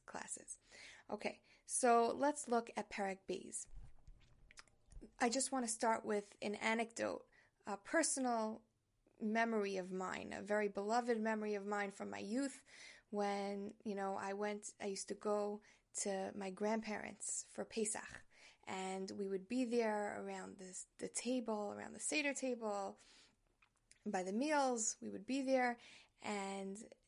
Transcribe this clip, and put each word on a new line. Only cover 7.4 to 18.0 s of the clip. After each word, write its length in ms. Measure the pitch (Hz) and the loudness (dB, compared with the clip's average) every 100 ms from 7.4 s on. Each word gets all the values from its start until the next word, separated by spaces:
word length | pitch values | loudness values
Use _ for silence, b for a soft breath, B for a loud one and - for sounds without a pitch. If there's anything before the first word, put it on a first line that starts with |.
| b b - | b b -6
a 120 | 196 | -6
personal 840 | - 330 311 277 247 233 214 226 - _ _ _ _ - | 0 2 4 2 2 2 0 -4 -12 _ _ _ _ -4
memory 580 | 214 226 233 220 196 190 | 0 2 4 4 2 0
of 140 | 185 | -2
mine, 420 | 185 185 - 87 - | -2 -2 -4 -4 -6
a 60 | |
very 240 | 196 208 208 | 0 2 2
beloved 520 | 202 208 240 240 226 | 0 2 2 4 2
memory 360 | 220 220 214 208 | 2 0 0 -2
of 100 | 196 | 0
mine 260 | 208 202 | 0 -2
from 200 | 196 202 | -4 -8
my 80 | 202 | -6
youth 420 | 202 240 277 - - B B B B | -2 0 0 -4 -18 B B B B
when, 640 | 202 202 202 202 202 202 - | 0 0 0 -2 -4 -6 -6
you 120 | 220 196 | -4 -2
know, 220 | 196 196 | 0 -2
I 140 | 196 | -2
went, 400 | 196 208 208 - - | -2 -2 -2 -8 -6
I 60 | 202 | -4
used 200 | 190 - | -4 -4
to 80 | 202 | -2
go 460 | 214 208 208 208 B B B - | 2 2 2 -4 B B B -4
to 300 | 202 190 196 208 | -2 0 -2 -4
my 140 | 196 | -6
grandparents 920 | 185 208 226 220 208 - 202 - - - | 0 2 2 0 -4 -6 -8 -6 -4 -6
for 140 | - 202 | -6 -4
Pesach, 560 | 226 214 - | 0 0 -2